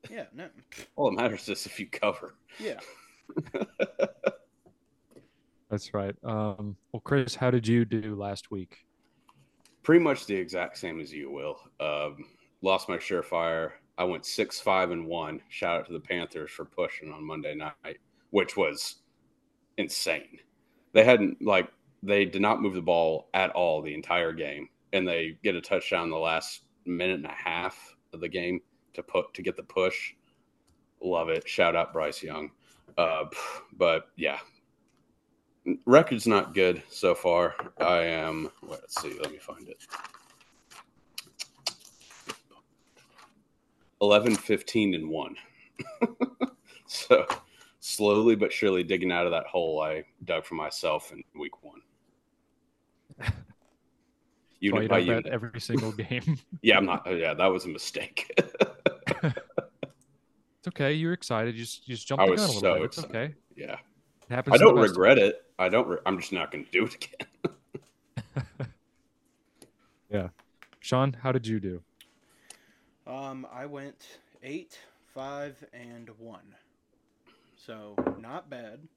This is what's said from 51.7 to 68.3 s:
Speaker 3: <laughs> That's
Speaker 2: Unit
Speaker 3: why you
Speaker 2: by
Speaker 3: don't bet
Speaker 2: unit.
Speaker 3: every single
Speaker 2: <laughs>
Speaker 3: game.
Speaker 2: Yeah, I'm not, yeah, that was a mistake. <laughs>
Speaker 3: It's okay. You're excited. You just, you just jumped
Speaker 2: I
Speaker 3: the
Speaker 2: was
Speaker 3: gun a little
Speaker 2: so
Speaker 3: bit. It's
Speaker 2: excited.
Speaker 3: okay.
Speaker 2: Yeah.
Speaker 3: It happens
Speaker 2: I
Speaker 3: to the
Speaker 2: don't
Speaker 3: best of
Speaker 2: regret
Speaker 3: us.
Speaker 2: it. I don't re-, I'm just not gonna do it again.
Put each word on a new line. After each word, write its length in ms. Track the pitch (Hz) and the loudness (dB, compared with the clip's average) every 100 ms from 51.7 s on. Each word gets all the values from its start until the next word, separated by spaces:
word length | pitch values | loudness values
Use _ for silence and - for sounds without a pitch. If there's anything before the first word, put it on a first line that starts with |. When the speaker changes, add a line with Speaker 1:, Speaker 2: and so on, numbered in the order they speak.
| - | -20
Speaker 3:
<laughs> 1300 | _ _ _ _ _ _ _ _ _ _ _ _ _ - | _ _ _ _ _ _ _ _ _ _ _ _ _ -8
That's 140 | - - - - _ _ _ _ _ _ _ _ _ _ | -6 -6 -8 -20 _ _ _ _ _ _ _ _ _ _
Speaker 2:
Unit 120 | 101 107 | 0 2
Speaker 3:
why 60 | |
you 40 | 110 | 4
Speaker 2:
by 100 | 98 | 4
Speaker 3:
don't 80 | 90 | 4
bet 180 | - - | 0 0
Speaker 2:
unit. 80 | |
Speaker 3:
every 260 | 120 117 113 | -6 -6 -10
single 320 | - 127 110 | -2 -2 -2
Speaker 2:
<laughs> 180 | 107 107 | -6 -4
Speaker 3:
game. 300 | 123 120 143 _ 175 | -4 -2 -2 _ 0
Speaker 2:
Yeah, 160 | 110 98 | 6 6
I'm 80 | 95 | 6
not, 200 | 90 90 90 | -2 -2 -2
yeah, 160 | 82 | -2
that 140 | 76 92 | 4 4
was 180 | 92 87 | 4 -4
a 20 | |
mistake. 640 | 76 - - - - - - | -8 -8 -8 -8 -10 -2 0
<laughs> 920 | - - - - - - - - 160 120 - - - _ - _ _ _ _ _ _ _ | 0 0 -2 2 -2 -2 -6 -2 -2 -2 -6 -8 -8 _ -16 _ _ _ _ _ _ _
Speaker 3:
It's 100 | - | -12
okay. 240 | - 139 | -2 0
You're 200 | 156 165 | 0 -2
excited. 420 | 180 - 113 113 113 | -4 -2 -2 -2 -4
You 60 | |
just, 240 | 117 - - | -10 -12 -10
you 80 | 117 | -10
just 120 | - | -4
jumped 160 | 135 | 4
Speaker 2:
I 20 | 190 | 4
Speaker 3:
the 60 | |
Speaker 2:
was 100 | 180 | 4
Speaker 3:
gun 80 | 202 | 2
a 40 | |
little 80 | 107 | 2
Speaker 2:
so 120 | 98 80 | 2 2
Speaker 3:
bit. 80 | 78 | 0
It's 120 | - | -6
Speaker 2:
excited. 180 | 160 117 | -8 -6
Speaker 3:
okay. 180 | 139 147 _ - | -6 -10 _ -16
Speaker 2:
Yeah. 180 | - - _ _ _ _ - | -12 -12 _ _ _ _ -6
Speaker 3:
It 40 | |
happens 200 | 123 135 | -4 6
Speaker 2:
I 40 | - | 10
Speaker 3:
to 20 | |
the 60 | 214 | 10
Speaker 2:
don't 40 | - | 10
Speaker 3:
best 160 | 104 | 6
of 60 | 90 | 6
Speaker 2:
regret 200 | 95 131 | 8 10
Speaker 3:
us. 60 | 101 | 8
Speaker 2:
it. 120 | - _ - | 2 _ -2
I 100 | 92 | 2
don't 180 | 107 - | 4 2
re-, 100 | 90 - | -2 -2
I'm 140 | 95 | -2
just 120 | - | -2
not 180 | 92 78 | -4 -4
gonna 120 | 78 71 | -8 -2
do 140 | 90 110 | 0 0
it 100 | - | -4
again. 1700 | - - - _ - - _ - _ _ _ - - | -14 -12 -18 _ -8 -8 _ -20 _ _ _ -14 -8